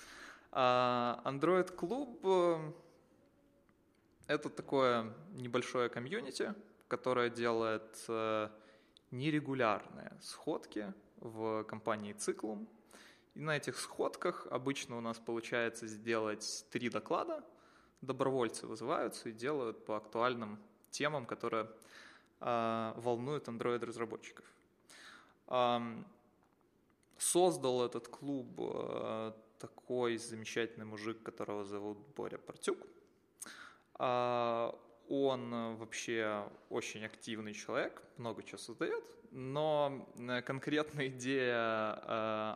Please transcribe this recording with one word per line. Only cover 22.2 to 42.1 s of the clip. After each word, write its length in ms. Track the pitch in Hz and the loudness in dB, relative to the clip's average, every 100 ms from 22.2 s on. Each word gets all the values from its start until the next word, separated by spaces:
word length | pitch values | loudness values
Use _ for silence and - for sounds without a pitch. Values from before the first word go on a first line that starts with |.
| _ _ | _ _
э, 520 | 123 117 113 113 113 117 | 0 2 2 0 -2 0
волнуют 500 | 120 117 127 147 131 | 0 2 0 -4 -4
Android-разработчиков. 1000 | 117 123 120 117 113 113 - - - - - _ _ - - - - - _ - | -2 0 2 0 -2 -4 -4 -10 -18 -20 -20 _ _ -20 -20 -18 -20 -20 _ 0
Ам, 580 | 127 123 120 117 110 - - _ _ _ _ _ _ _ _ _ - | 4 6 4 0 -8 -12 -18 _ _ _ _ _ _ _ _ _ -4
создал 640 | - 175 180 147 131 127 | 4 6 6 6 2 4
этот 240 | 120 120 - | 2 -2 -8
клуб, 400 | - 143 139 120 - | -10 -4 -4 -4 -4
э, 720 | - - - 120 113 110 110 110 - - | -4 -2 -2 -4 -2 -4 -4 -8 -20 -14
такой 580 | - - - 123 120 113 | -14 -14 -2 2 2 2
замечательный 680 | - 110 110 117 113 - 110 | -4 -8 -2 0 -2 -4 -10
мужик, 360 | 107 107 113 | -6 -6 -4
которого 400 | - - 110 104 98 | -8 -6 -4 -4 -4
зовут 320 | 101 104 104 - - | -4 -6 -8 -10 -8
Боря 220 | 104 - | -6 -6
Портюк. 400 | - - - - - - - _ _ _ - - - - _ - | -12 -4 -2 -2 -6 -20 -20 _ _ _ -14 -14 -18 -20 _ -2
А, 800 | 131 123 123 120 120 117 117 - - - - | 2 4 4 2 2 2 0 -4 -16 -20 -2
он, 440 | 139 139 127 120 | 4 4 2 -2
э, 220 | 117 113 113 | -4 -4 -6
вообще 720 | 113 - - 113 110 104 101 - - | -6 -6 -2 2 2 0 -4 -10 -4
очень 360 | 123 - 110 107 | -4 -4 -8 -10
активный 480 | - - 110 107 | -10 -8 -6 -6
человек, 480 | 104 - 120 185 - - - | -8 -2 0 0 -6 -18 -8
много 260 | 117 101 | -6 -6
чего 140 | - - | -8 -12
создает, 460 | - 113 160 466 - - - | -10 -4 -2 -2 -6 -20 -14
но, 760 | 135 131 143 156 151 143 127 - - | -10 -4 0 4 4 4 0 -10 -10
э, 240 | 120 123 | -2 -2
конкретная 640 | 120 135 151 151 151 143 135 | -2 -2 2 2 2 0 -2
идея, 920 | 127 127 135 127 120 113 110 110 - | -2 0 2 4 4 2 2 2 -2
э, 520 | - | -2